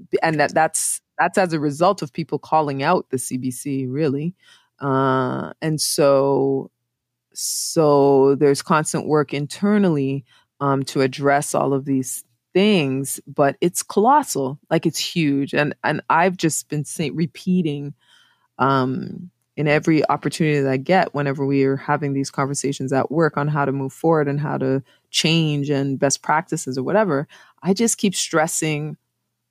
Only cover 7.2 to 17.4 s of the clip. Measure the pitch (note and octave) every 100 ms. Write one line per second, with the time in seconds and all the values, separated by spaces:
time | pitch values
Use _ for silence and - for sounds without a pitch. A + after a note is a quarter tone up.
7.2 | _ - - - - E3+ D3 C#3+ C#3 C3+
8.2 | C#3 C#3 C#3+ C#3+ - D#3 D#3 D#3+ - D3+
9.2 | C#3 C#3+ D3 - G3+ G#3 F#3 D3 C3+ C#3
10.2 | - _ _ - C#3 C3+ C3+ C#3+ C3 C#3
11.2 | C#3 C#3+ - - C#3 C#3 C#3 C3+ B2+ -
12.2 | - _ _ F3+ G#3 F#3+ C3+ C3 C3+ -
13.2 | - C#3 C#3 - F3 - - G3+ A3+ D4
14.2 | C4 C#3+ C3 D3 _ D#3+ E3+ - - F3
15.2 | D3 C#3 - D3 D3 - C3 D#3 - D#3+
16.2 | F#3+ F3+ D#3+ - - D3+ C#3 - D3 D3
17.2 | D#3+ -